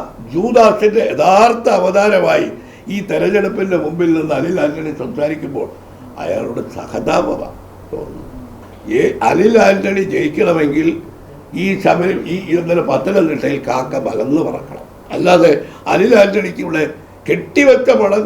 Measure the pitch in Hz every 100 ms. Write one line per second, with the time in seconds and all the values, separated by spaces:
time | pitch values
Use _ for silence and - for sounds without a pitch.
0 | - - 113 139 226 233 220 - 208 214
1 | 202 143 156 190 233 233 240 202 185 190
2 | 208 196 170 156 - - - - - 196
3 | 185 160 175 202 190 202 190 175 151 165
4 | 175 160 156 139 160 180 147 156 156 151
5 | 127 120 147 156 135 - - - - -
6 | - - 82 98 110 - - - - 107
7 | - 170 - - - - - - - 156
8 | - - - - - - - - - 175
9 | - - - 170 214 233 196 196 196 196
10 | 190 190 151 151 175 160 151 143 160 165
11 | - - - - - - 196 190 165 165
12 | 175 151 - 180 190 170 165 170 139 135
13 | 135 202 165 139 127 139 - 127 127 139
14 | 117 107 120 151 151 - - - - -
15 | - 214 175 175 165 143 - - - 160
16 | 214 233 196 202 180 - 160 160 147 -
17 | - - - 175 - - 285 247 262 220
18 | 202 202